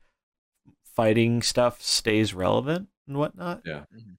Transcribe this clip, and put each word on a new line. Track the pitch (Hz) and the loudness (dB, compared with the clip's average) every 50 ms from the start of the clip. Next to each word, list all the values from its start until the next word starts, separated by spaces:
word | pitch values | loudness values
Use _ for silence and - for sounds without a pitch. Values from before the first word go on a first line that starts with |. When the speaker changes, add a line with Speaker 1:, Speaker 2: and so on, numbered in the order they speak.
| _ _ _ _ _ _ _ _ _ _ _ _ _ _ _ _ _ | _ _ _ _ _ _ _ _ _ _ _ _ _ _ _ _ _
Speaker 1:
fighting | - - - 113 110 110 117 117 117 120 120 | -6 -2 2 2 4 4 4 4 2 2 0
stuff | - - - 123 123 120 - - | -2 -2 0 2 2 0 0 -4
stays | - - - - - 113 107 110 110 101 101 | -4 -4 -2 -2 0 2 2 2 2 0 -2
relevant | 92 92 92 107 117 127 143 165 180 196 - _ _ _ | -2 0 2 2 2 0 -2 -4 -4 -6 -10 _ _ _
and | 143 139 | -8 -4
whatnot. | 143 151 - - 185 175 175 175 - - | -4 -4 -4 -6 -8 -10 -10 -10 -10 -10
Speaker 2:
Yeah. | - - 73 - - 98 | -12 -12 -12 -14 -18 -20
Speaker 3:
Mm-hmm. | 113 113 104 90 | -20 -20 -20 -20